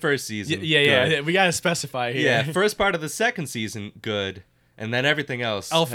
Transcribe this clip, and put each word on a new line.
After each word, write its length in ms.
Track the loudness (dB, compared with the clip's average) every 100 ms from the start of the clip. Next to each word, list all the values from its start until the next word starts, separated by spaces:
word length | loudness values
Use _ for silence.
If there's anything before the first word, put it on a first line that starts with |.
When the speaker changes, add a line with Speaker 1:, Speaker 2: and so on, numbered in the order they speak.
Speaker 1:
first 260 | 0 -2 -2
season, 320 | -6 -4 -4
Speaker 2:
Y-, 60 | 2
yeah, 140 | 4
yeah, 240 | 6 6 4
Speaker 1:
good. 60 |
Speaker 2:
yeah, 80 | 2
we 100 | 2
gotta 220 | 2 2
specify 580 | 2 -2 -2 -4 -4 -2
here. 120 | 0
Speaker 1:
Yeah, 200 | 2 2 0
first 260 | 0 0 2
part 160 | -2
of 60 | -2
the 80 | -4
second 380 | -2 -2 -2 -6
season, 460 | -4 -6 -6 -10 -8
good. 420 | -4 -2 -4 -6 -16 _ _ -10
And 160 | -4
then 140 | 0 0
everything 380 | 0 -2 -4
else 260 | -4 -4 0
Speaker 3:
Elfen, 200 | 0 2